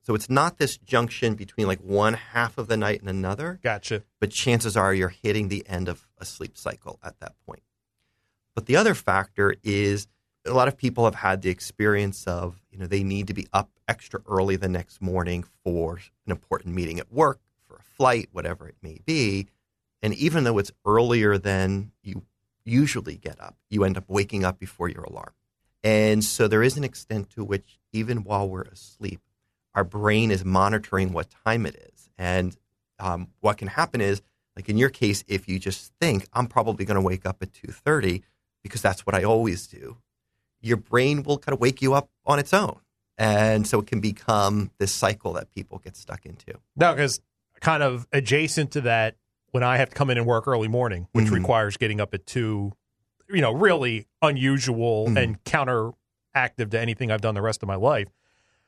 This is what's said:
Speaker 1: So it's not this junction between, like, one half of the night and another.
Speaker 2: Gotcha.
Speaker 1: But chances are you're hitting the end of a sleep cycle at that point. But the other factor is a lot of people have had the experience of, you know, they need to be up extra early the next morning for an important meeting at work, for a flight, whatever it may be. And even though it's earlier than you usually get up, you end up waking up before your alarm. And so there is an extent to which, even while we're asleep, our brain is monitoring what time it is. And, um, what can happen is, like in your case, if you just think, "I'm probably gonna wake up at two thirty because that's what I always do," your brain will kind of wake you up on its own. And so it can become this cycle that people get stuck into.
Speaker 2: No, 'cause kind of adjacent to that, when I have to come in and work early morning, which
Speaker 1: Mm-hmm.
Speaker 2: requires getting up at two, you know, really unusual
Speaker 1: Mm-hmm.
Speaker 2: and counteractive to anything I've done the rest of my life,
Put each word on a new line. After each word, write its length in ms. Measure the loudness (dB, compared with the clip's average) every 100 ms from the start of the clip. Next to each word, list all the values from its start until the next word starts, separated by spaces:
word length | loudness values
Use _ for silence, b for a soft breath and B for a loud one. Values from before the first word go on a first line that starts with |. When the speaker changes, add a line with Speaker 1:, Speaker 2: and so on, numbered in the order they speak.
Speaker 1:
So 140 | -4 -4
it's 140 | 0
not 280 | 0 0 0
this 200 | -4 -4
junction 580 | -2 0 0 -2 -2 -2
between, 320 | -8 -4 -2
like, 120 | -2
one 320 | 0 2 2
half 440 | 0 -4 -2 -2 -4
of 100 | -2
the 100 | 0
night 240 | 0 -2
and 80 | -4
another. 500 | -4 -4 -4 -8 -6
Speaker 2:
Gotcha. 420 | -4 -4 -6 -8 -8 -4
Speaker 1:
But 100 | -4
chances 460 | -2 2 2 2 2
are 160 | 2
you're 160 | 2 0
hitting 400 | -2 -2 -2 -2
the 180 | -4 -6
end 220 | -6 -6
of 180 | -8 _ -18
a 60 |
sleep 340 | -16 -12 -14 -10
cycle 420 | -10 -10 -12 -16
at 160 | -18 -18
that 140 | -20 -18 -20
point. 180 | -20 _ _ _ _ _ _ _ _ _ -8
But 100 | 2
the 100 | 4
other 180 | 4
factor 640 | 2 0 0 0 0 0 0
is 440 | -2 0 0 -2 -6 _ _ _ 0
a 80 |
lot 140 | 2 2
of 100 | 0
people 260 | -2 2 2
have 100 | 2
had 260 | 0 0
the 80 | -2
experience 760 | -4 -6 0 2 2 0 -4 -6
of, 360 | -6 -6 -10 _
you 60 | -14
know, 100 | -4
they 160 | -2
need 240 | -2 -4 -4
to 60 |
be 140 | -8 -4
up 160 | -4 -4 _ -6
extra 340 | -6 -8 -12 -2
early 280 | 0 0 0
the 140 | -2
next 320 | -4 -6 -8
morning 420 | -4 -2 -2 -4 -8 _
for 320 | -4 -2 -2 -6 -14 _ -8
an 60 |
important 420 | -8 -4 -6 -4
meeting 260 | -6 -4 -6
at 120 | -4
work, 280 | 0 0 0 _ _ _
for 80 | -20
a 40 |
flight, 480 | _ 0 2 2 -2
whatever 360 | -6 -8 -8 -14
it 80 | -20
may 180 | -20 -10 -4
be. 420 | 0 0 -2 -6 _ _ _ _ _
And 120 | -4
even 300 | 0 0 2
though 140 | 2 2
it's 140 | -2 -4 2
earlier 520 | 4 4 4 4 2
than 540 | 2 0 0 -2 -6 _
you 220 | -14 -14 -14 _ _ _
usually 520 | 0 2 2 -2 -8 -10
get 240 | -12 -14
up, 140 | -18 -20 -4
you 140 | 2
end 140 | 2 0
up 80 | -2
waking 380 | -2 0 0 -2
up 120 | -2
before 280 | -10 -6 -6
your 160 | -6
alarm. 280 | -14 -16 -18 -20 _ _ _ _
And 400 | 2 4 4 4
so 240 | 2 2 4
there 160 | 4
is 140 | 4 2
an 60 |
extent 460 | -6 -10 -8 -8 -8
to 120 | -10
which, 360 | -4 -6 -6 _ _
even 320 | -6 -2 -4
while 240 | -2 -2 -2
we're 140 | -6
asleep, 580 | -12 -18 -20 -12 -12 -12 _ _ _ _ _ -2
our 80 |
brain 480 | -2 0 2 4 4
is 120 | 2 2
monitoring 680 | 4 4 2 0 -2 0
what 160 | -2 -6 _ -2
time 200 | -2 -2
it 100 | -8
is. 340 | -18 _ _ -6
And, 380 | -2 0 -2 -6 _ _ _ -10
um, 300 | -6 -6 -8 _
what 160 | 0 0
can 100 | -2
happen 340 | -2 -2 -2
is, 200 | -2 -2 -8 _ _ -12
like 140 | -2
in 80 | 2
your 120 | 2
case, 340 | 2 0 0 -4
if 200 | -6 -4
you 120 | -6
just 340 | -6 -8 -12 -4
think, 260 | 0 0 -2
"I'm 140 | -4 -2
probably 360 | -2 -2 -2
gonna 180 | -2 0
wake 240 | 0 -2 -6
up 160 | -8
at 100 | -10
two 180 | -12 -18
thirty 520 | -6 0 0 0 -2 b b _ _
because 180 | -14 -2
that's 240 | -2 -2 -2
what 80 | 0
I 80 |
always 440 | 2 2 0 -4 -8
do," 300 | -18 -20 -20 _ _ _ _ _ _
your 160 | -2 -2
brain 440 | 0 2 2 2
will 160 | 0 -2
kind 160 | -2
of 60 | 2
wake 200 | 2 2
you 100 | 2
up 160 | 2 0 _ 0
on 140 | 0
its 140 | 2
own. 260 | 2 2 -6 _ _ _ -2
And 480 | 2 4 4 2 2
so 120 | 0
it 60 | 0
can 120 | -2
become 720 | -2 -2 0 2 2 0 -2 -4
this 120 | -4
cycle 420 | 0 0 0 -6
that 180 | -8 -8
people 260 | -12 -14 -14
get 180 | -18 -18
stuck 300 | -16 -16 -16
into. 280 | -18 -18 -18 _ 2
Speaker 2:
No, 200 | 2 2
'cause 260 | 0 -2 _ _ _ _
kind 220 | 0 2
of 240 | 2 -2 -2
adjacent 600 | -2 2 2 2 -2 -2
to 100 | -2
that, 340 | 0 0 0 -4 _ _ _
when 100 | 0
I 140 | 2 2
have 120 | 0
to 60 | 0
come 140 | 0
in 80 | 2
and 80 | 2
work 220 | 2 2
early 200 | 0 0
morning, 400 | 0 -2 -4 -2
which 140 | 2 4
Speaker 1:
Mm-hmm. 100 | 2
Speaker 2:
requires 420 | 2 2 2 -2
getting 240 | -2 -2
up 120 | -4 -6
at 100 | -6
two, 480 | -4 -2 -2 -6 -10 _ _ _ _ -4
you 120 | 2
know, 100 | 2
really 540 | 4 4 4 0 -4 -8 _
unusual 800 | 0 2 2 2 0 0 0 0 2
Speaker 1:
Mm-hmm. 100 | 2
Speaker 2:
and 260 | 2 -2
counteractive 1300 | -2 0 0 -2 -2 -8 _ _ _ -2 -2 -2 -4
to 80 | -2
anything 320 | -2 -2 -2
I've 100 | 0
done 140 | 0 -2
the 60 |
rest 200 | -2 -4
of 40 | -4
my 80 | 0
life, 320 | 2 0 -2 _ _ _ _ _